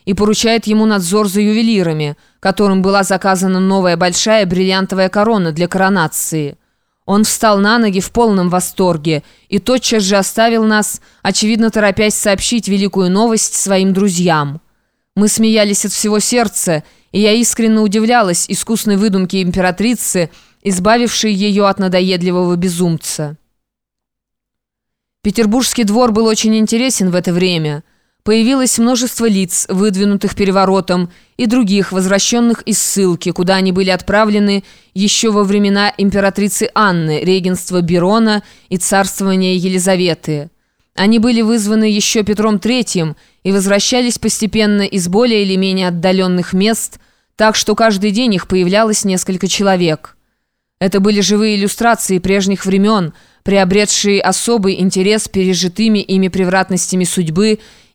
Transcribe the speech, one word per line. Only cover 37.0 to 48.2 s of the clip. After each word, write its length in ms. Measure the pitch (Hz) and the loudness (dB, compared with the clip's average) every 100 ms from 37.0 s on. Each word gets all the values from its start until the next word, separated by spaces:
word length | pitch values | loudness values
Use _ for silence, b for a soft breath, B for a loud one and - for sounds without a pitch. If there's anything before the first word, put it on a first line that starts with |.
| 156 151 | 0 -2
регенства 580 | 180 190 180 180 - 180 | 0 0 0 -4 -4 -2
Берона 600 | 170 175 180 220 220 208 b b b | 0 2 2 2 2 0 b b b
и 80 | 185 | -6
царствования 760 | - 196 190 - 190 190 185 | 0 0 0 -2 -2 0 0
Елизаветы. 960 | 185 185 185 185 185 180 156 - 147 151 _ _ _ _ - | 0 0 -2 0 2 0 -2 -4 -6 -8 _ _ _ _ -2
Они 240 | 196 226 | 2 2
были 200 | 240 233 | 2 2
вызваны 440 | 220 233 202 220 | 0 0 0 0
ещё 400 | 220 208 - 226 | 0 0 -2 -2
Петром 340 | 202 208 214 208 | -2 0 0 0
Третьим 560 | 214 254 - 185 160 147 b b | 0 -2 -2 -4 -4 -8 b b
и 80 | 185 | -2
возвращались 680 | 196 190 202 - 254 247 - | 0 0 0 0 0 -2 -2
постепенно 640 | 226 - 214 220 208 208 | -4 -4 -2 0 2 0
из 240 | 196 196 175 | 0 -4 -2
более 380 | 196 247 220 | 0 2 2
или 100 | 196 | 0
менее 340 | 190 190 190 180 | 0 0 0 -2
отдалённых 640 | 175 185 185 185 180 170 | 0 0 0 0 -2 -2
мест, 460 | 185 208 226 - - _ _ _ - | 0 0 0 -6 -14 _ _ _ 0
так 180 | 214 | 0
что 220 | 220 - 214 | 2 0 2
каждый 340 | 226 190 214 | 2 2 0
день 240 | 202 | 0